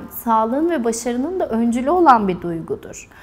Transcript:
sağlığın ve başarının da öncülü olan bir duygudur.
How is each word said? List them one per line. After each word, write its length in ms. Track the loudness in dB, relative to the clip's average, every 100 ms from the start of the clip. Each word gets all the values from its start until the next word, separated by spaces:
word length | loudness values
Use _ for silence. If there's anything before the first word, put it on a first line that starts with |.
| -10
sağlığın 600 | -8 0 2 2 0 0
ve 140 | 0
başarının 560 | 0 -2 -4 -4 -2 -2
da 80 | -2
öncülü 420 | 0 0 0 0
olan 380 | 4 6 6 4
bir 140 | -2
duygudur. 680 | -4 -6 -6 -10 -10 -18 -20 -20